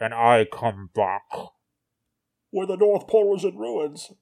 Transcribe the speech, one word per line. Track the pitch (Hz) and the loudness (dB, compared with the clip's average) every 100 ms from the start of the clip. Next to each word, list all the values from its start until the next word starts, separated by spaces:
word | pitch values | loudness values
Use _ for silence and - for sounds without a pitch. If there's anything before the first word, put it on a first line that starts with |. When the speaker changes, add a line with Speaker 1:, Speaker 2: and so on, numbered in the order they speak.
Speaker 1:
and | 113 | -8
I | 113 117 120 107 | 2 4 4 2
come | - 117 98 98 | -4 -8 -8 -8
back. | - 95 98 - - - _ _ _ _ _ _ _ _ _ _ | -4 -2 -4 -10 -16 -16 _ _ _ _ _ _ _ _ _ _
Speaker 2:
When | 196 190 | -6 -6
the | 208 | 2
North | 208 202 - | 2 2 2
Pole | 220 202 190 | 2 2 0
is | |
in | 190 190 | -2 -4
ruins, | 226 214 151 156 - _ | -6 -6 -6 -8 -20 _